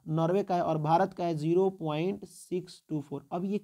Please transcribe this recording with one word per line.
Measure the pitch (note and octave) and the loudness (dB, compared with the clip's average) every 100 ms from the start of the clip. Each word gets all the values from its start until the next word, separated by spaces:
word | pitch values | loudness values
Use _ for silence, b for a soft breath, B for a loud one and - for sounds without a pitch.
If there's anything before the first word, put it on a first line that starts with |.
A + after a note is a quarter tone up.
| - | -4
नॉर्वे | D#3+ E3 F#3+ | 0 2 2
का | G3 F3 | 2 0
है, | |
और | E3 D#3 | 0 0
भारत | D3+ E3+ F#3+ | 4 4 4
का | - E3+ | 0 -4
है | D#3 | -2
ज़ीरो | D#3 F3 F#3+ | 2 4 4
पॉइंट | F#3+ D#3+ D3+ F3+ G3+ - | 0 -2 -2 -2 -4 -8
सिक्स | - - F#3 F3+ - - | -18 -6 -6 -6 -14 -6
टू | D#3 | -6
फ़ोर। | C#3 C#3 - | -6 -10 -6
अब | F3 F#3+ | -6 -2
ये | G3+ | -4